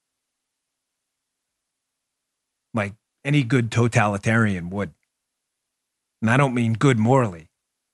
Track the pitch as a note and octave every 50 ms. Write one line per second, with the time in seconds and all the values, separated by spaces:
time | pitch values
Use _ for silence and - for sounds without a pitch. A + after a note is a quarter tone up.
0 | _ _ _ _ _ _ _ _ _ _ _ _ _ _ _ _ _ _ _ _
1 | _ _ _ _ _ _ _ _ _ _ _ _ _ _ _ _ _ _ _ _
2 | _ _ _ _ _ _ _ _ _ _ _ _ _ _ - A2+ G2+ G2+ G2 -
3 | _ _ _ _ - C#3 D3 D3 C3 A2+ C3+ B2+ A#2+ A2 - A#2 A#2 A#2 - A#2+
4 | G#2+ G#2 G2+ G2 - A2+ A2+ A#2 A2+ G#2 G2 F2+ E2+ F2 F#2+ G#2 G2 D#2+ - _
5 | _ _ _ _ _ _ _ _ _ _ _ _ _ _ _ _ _ _ _ _
6 | _ _ _ _ - A2 A#2+ C3+ C#3+ C3 A#2+ B2 A#2 A2+ A2+ G#2 - C#3+ B2+ A2
7 | G#2+ A#2 C3+ C3+ B2 G#2 F2 E2 E2 _ _ _ _ _ _ _ _ _